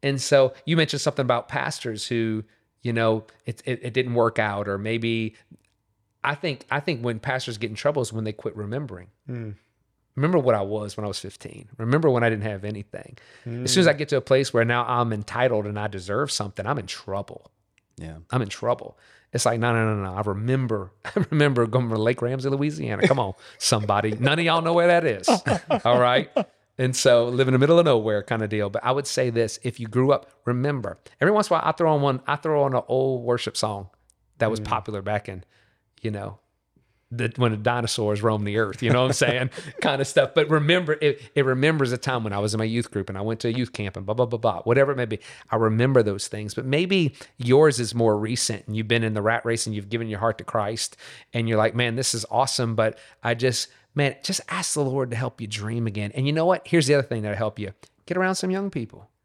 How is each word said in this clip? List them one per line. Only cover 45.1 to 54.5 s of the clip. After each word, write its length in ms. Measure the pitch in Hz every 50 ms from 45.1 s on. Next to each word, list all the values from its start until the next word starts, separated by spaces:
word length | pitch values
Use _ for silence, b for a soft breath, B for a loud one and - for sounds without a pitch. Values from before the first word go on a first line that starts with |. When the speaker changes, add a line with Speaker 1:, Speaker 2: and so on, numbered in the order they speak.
| 110 - B B B B B B
Speaker 1:
I 60 | -
remember 460 | 113 113 110 110 110 123 135 135 127
those 240 | 110 107 98 104 - -
things. 260 | - 107 107 104 -
But 100 | - -
maybe 500 | 131 135 151 185 180 196 190 170 139 B B B B B
yours 420 | _ 127 120 127 143 156 151 131 113
is 140 | 120 104 117
more 240 | 120 113 113 107 104
recent 480 | 107 110 123 120 - - 113 98 -
and 80 | - 107
you've 140 | 110 110 104
been 160 | 117 117 113
in 80 | 113
the 80 | 107 107
rat 220 | 101 107 117 117 -
race 220 | 117 117 113 -
and 100 | 110 107
you've 140 | 104 98 101
given 180 | 113 113 117 110
your 120 | 107 98
heart 180 | 110 117 107 -
to 60 | -
Christ 520 | - - 113 104 104 117 113 - - - B B B B B B B -
and 160 | 120 113 113
you're 80 | 113 107
like, 160 | 107 113 -
"Man, 220 | 117 123 117 117
this 180 | 123 127 - -
is 100 | 117 104 -
awesome, 440 | 107 117 135 127 - - 123 117 113
but 240 | 110 110 110 - B B B B B
I 120 | - 120 120
just, 340 | 117 123 127 117 - - b b b b b _
man, 220 | 143 143 135 - -
just 180 | - - 185 - -
ask 240 | -